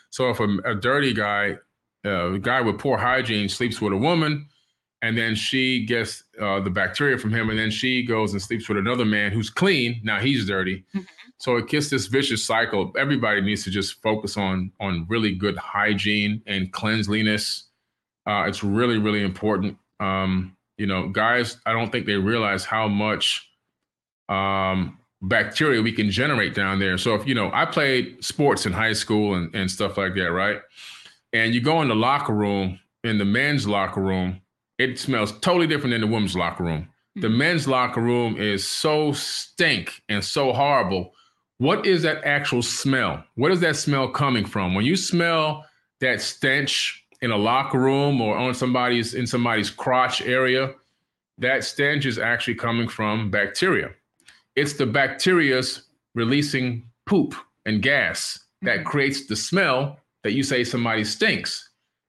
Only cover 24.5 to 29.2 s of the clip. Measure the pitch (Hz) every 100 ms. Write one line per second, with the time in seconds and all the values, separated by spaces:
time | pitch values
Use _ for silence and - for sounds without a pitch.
24.5 | 98 95 95 85 - _ _ 95 113 101
25.5 | - 156 117 113 110 107 95 143 123 98
26.5 | 101 95 98 95 92 123 104 135 120 98
27.5 | 120 165 165 139 127 123 - - - 143
28.5 | 95 104 90 110 104 - 107